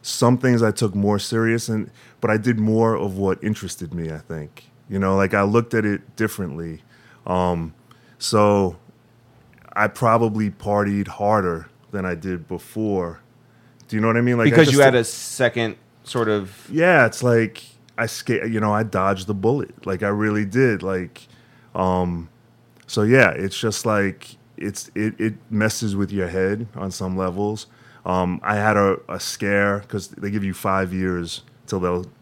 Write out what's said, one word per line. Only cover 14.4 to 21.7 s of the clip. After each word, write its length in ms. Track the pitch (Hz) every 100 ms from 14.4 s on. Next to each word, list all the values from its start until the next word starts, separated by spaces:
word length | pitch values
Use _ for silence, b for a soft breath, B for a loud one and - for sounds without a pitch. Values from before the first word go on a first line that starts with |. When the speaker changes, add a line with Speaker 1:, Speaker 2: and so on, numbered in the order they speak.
| 113
Speaker 1:
I 20 |
Speaker 2:
Because 160 | 135 151
Speaker 1:
just 100 | 135
Speaker 2:
you 60 |
had 80 | 139
Speaker 1:
did 80 | 123
Speaker 2:
a 20 |
second 720 | 113 - - - 123 120 113 - _ _
sort 260 | - 127 110
of 380 | 104 95 - -
Speaker 1:
Yeah, 340 | 151 175 170 117
it's 180 | -
like, 400 | 123 117 110 - - _ _ -
I 80 | 113
sca-, 400 | - - 117 117
you 100 | 110
know, 140 | 107
I 100 | 104
dodged 440 | 110 95 95 95 92
the 60 |
bullet. 520 | 98 110 139 - - -
Like, 160 | 95
I 40 | 101
really 360 | 104 107 107 104
did. 360 | 110 131 101
Like, 440 | 92 95 90 - - b b b b